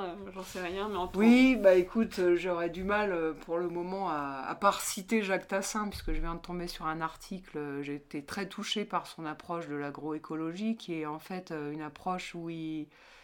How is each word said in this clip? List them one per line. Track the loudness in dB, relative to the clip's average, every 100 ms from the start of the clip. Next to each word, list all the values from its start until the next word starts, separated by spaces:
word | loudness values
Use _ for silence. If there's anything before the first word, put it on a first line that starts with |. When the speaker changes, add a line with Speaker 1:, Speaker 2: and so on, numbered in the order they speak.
Speaker 1:
euh, | -4 -8 -10
j'en | -10
sais | -8 -6
rien, | -4 -4 -2
mais | -2
en | -2
ton | 6
Speaker 2:
Oui, | 8 10 8 8
bah | 8
écoute, | 8 6 2 0 2
euh, | 4 4
j'aurais | 2 0 -2
du | -2
mal, | 0 2 2
euh, | 0 -2
pour | -4 -4 -2
le | -2
moment | -4 -4 -2 -2
à, | -2 -4 -6 -6
à |
part | 2 4 4
citer | 0 -6 0 2
Jacques | 2 0 0
Tassin, | -2 -2 -4 -4
puisque | -4 -2
je | 0
viens | 0
de | -4
tomber | -6 -6 -6
sur | -6 -4
un | -2
article, | -4 -6 -10 -10 -8 -8
euh, | -6 -4
j'ai | -4 -6
été | -8 -10
très | -6 -6 -6
touchée | -6 -4 -2
par | -2 -2 -4
son | -8
approche | -8 -8 -6 -6 -4
de |
l'agroécologie, | -4 -6 -6 -6 -6 -6 -4 -4 -2 -2 -2
qui | -4 -6
est | -4
en | -6
fait, | -8 -10 -6
euh, | -6 -6
une | -6
approche | -8 -8 -4 -4 -6
où | -8 -8
il, | -6 -6 -6 -8 -16 -20 -20